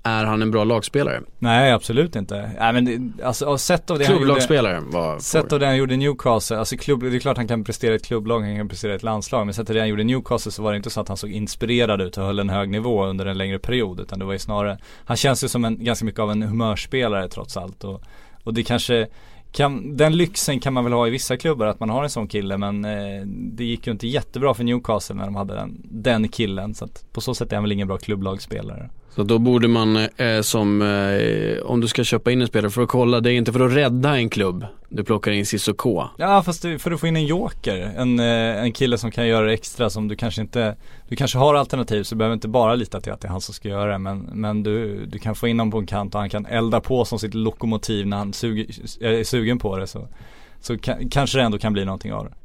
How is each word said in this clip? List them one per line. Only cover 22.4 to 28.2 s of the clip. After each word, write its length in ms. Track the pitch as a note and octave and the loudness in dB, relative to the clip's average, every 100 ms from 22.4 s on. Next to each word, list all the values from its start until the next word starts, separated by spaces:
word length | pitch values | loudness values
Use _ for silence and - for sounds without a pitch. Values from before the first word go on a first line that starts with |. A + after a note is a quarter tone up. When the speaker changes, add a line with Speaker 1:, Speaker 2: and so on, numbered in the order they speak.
| G2 G2 | -2 -2
Speaker 2:
men, 280 | G2+ G#2 | -2 -4
eh, 360 | G#2 G#2 G2+ G2 G2 | -4 -4 -6 -8 -8
det 360 | G2 G2 A2 | -8 -10 -6
gick 240 | A#2+ A#2 - | -4 -4 -4
ju 40 | |
inte 140 | G#2 A#2 | -4 -2
jättebra 460 | C3+ - B2+ C3+ | -2 -4 -2 0
för 100 | A#2+ | 2
Newcastle 520 | A#2+ B2 - G#2+ - | 0 0 0 -2 -2
när 100 | G2+ | -8
de 100 | G2 | -6
hade 200 | G2+ G2 | -6 -6
den, 260 | G2+ G2+ - | -6 -8 -12
den 440 | - A2 A#2 A2+ A2 | -12 -4 2 2 2
killen, 460 | - G#2 G2 G#2 | 0 -2 -2 -6
så 100 | G#2 | -8
att 200 | - - - | -10 -12 -10
på 80 | - | -6
så 140 | - | -4
sätt 160 | A#2+ A2+ | -4 -2
är 40 | |
han 80 | G#2 | -2
väl 80 | G#2 | 0
ingen 160 | G2+ G2 | 0 -2
bra 100 | F#2+ | -4
klubblagsspelare. 920 | - G2+ | -2 -2